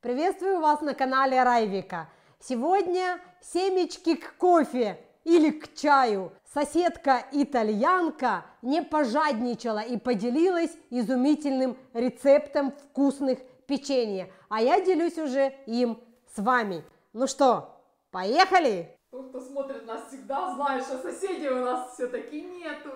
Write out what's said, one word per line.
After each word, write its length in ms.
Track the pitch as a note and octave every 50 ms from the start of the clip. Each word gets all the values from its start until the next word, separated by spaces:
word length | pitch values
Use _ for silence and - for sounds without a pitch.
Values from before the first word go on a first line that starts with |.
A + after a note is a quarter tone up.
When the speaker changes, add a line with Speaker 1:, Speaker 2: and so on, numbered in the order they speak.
| -
Speaker 1:
Приветствую 560 | A#3+ B3 C4 D#4+ F#4+ F4+ F#4+ F4+ G4 G4 F4
вас 220 | D#4 D4+ D4+ D4+
на 100 | D#4 D4
канале 500 | B3+ - C4+ C4 C4 C4 C4+ C4+ B3+ B3+
Райвика. 680 | B3+ B3 A#3+ A#3+ A3+ G#3 F#3+ F#3+ F3+ - F#3 E3+ D#3+ - _ _ _ _ _ _
Сегодня 800 | - - C4 A3+ B3 D#4+ F#4 G4+ F#4 F4+ F4 F#4 F#4 F4+ F4+ F4 - - _ _
семечки 760 | - - - F4 F#4+ G4 F#4+ F#4 F4 - - - - E4 E4
к 200 | - - - -
кофе 640 | _ - F4+ F4 E4 C#4 - - B3+ A#3 G#3 F3 - - _ _ _ _
или 260 | D#4+ E4+ F4 D4+ D4+
к 220 | D4+ - - - _
чаю. 560 | - - D4 C#4+ C4+ C4 A#3 G#3 F#3+ F#3+ - - _ _ _
Соседка-итальянка 1900 | - C#4+ D4 C#4+ - E4 F4+ E4+ E4+ - - C#4+ C4 A#3+ A#3 - C4+ C#4+ C#4+ - - A#3+ A3 G#3+ G#3+ G3+ A#3+ E4 F#4 F#4 F4 D#4 D#4+ - C4+ A#3+ G3+ F3 - - - _
не 220 | - A#3+ C#4 E4+
пожадничала 960 | D#4 - D#4 D#4 D4 A3+ G#3+ D4 D#4 D4+ C#4 A3 B3 B3 A#3 - - A#3+ A3 G#3
и 180 | A3 A#3 A#3+
поделилась 800 | G3+ - B3 B3 F#3+ G3 B3 B3 D4+ E4 F#4+ F4+ E4+ E4+ D#4 - - _ _
изумительным 880 | A#3+ B3 A#3 G3 C4 B3 B3 D4 D4+ D4+ D4+ C#4+ C4+ C4 C4 C4 A3+ - - _ _
рецептом 760 | A#3 B3 B3+ B3 - - C#4 C#4 D4 D4 - - D4+ C#4 C4
вкусных 680 | - - - _ _ C4 C#4+ C#4 C4 C#4 C#4+ C4 B3+ - - - - _ _
печенья. 640 | - C#4+ C#4 C#4+ - C#4 B3+ A#3 G#3+ G3 F#3 F3+ - - - _ _
А 100 | G#3+ A3
я 220 | A3+ B3+ E4 G4
делюсь 340 | F#4+ F#4 F#4 D4+ E4+ E4+ -
уже 380 | D#4+ D#4 C#4 B3 C#4 C4+ C4+ C4+ - -
им 340 | A3 A3+ A#3+ B3 A#3 A3+ A3+ - _ _ _ _ _ -
с 20 | -
вами. 460 | G3 A#3 B3+ B3 A3+ G3+ F#3 D#3+ D3 - _ _ _ _ _
Ну 120 | G#3+ C4
что, 480 | C4 - - C#4+ B3+ A3+ E3+ - - - - _ _ _ _ _ _
поехали? 840 | - F#3 F#3 G3 B3 E4 F#4+ F#4 F4+ F#4 E4 B3+ G3+ F3 E3 - - _ _ _
Speaker 2:
Тот, 200 | - B3+ C4+ -
кто 100 | - B3+
смотрит 460 | C4 C4 C#4 C#4 C4+ - C4 A3+ A3+
нас 220 | A3 A3+ - - -
всегда, 460 | C4+ - - - C4+ C#4 - B3+ B3+
знает, 300 | B3+ C#4+ C#4+ C4+ B3 A#3+
что 140 | - C4+ B3+
соседей 500 | - - - - F#4+ G4 F4+ C#4+ D4 C#4
у 160 | B3+ B3+ B3
нас 300 | B3 B3+ B3+ B3+ - -
все-таки 480 | - B3+ B3 B3 A#3+ - - D4+ D4+
нету. 480 | F4 F4+ F4+ F4+ E4+ D#4 D4 D4+ - D4 C4